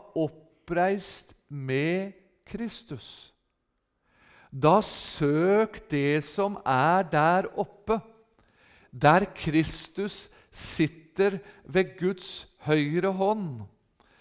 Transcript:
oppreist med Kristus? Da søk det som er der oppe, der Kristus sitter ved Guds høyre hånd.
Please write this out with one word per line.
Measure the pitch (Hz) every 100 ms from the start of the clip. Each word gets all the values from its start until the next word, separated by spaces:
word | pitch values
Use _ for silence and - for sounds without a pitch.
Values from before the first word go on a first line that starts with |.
| - 160
oppreist | 156 - _ _ - 175 185 196 - - - _ _
med | 143 131 131 156 180 196 - _ _ -
Kristus? | 214 233 - - 131 - - - _ _ _ _ _ _ _ _ _ _ _ _
Da | 135 151 196
søk | - - - - 147 151 180 208 220 - -
det | 147 139 151
som | 147 - 196 202
er | - 131 151 185
der | 170 151 160 180 - -
oppe, | - - - 220 - - _ _ _ _ _ _ _
der | 120 147 175 202
Kristus | - 165 151 151 - - - 202 - - - _
sitter | - - - 156 - - - 196 190 - - -
ved | 170 185 -
Guds | 175 196 - - - _
høyre | 147 151 143 165 190
hånd. | 190 190 220 175 120 101 _ _ _ _ _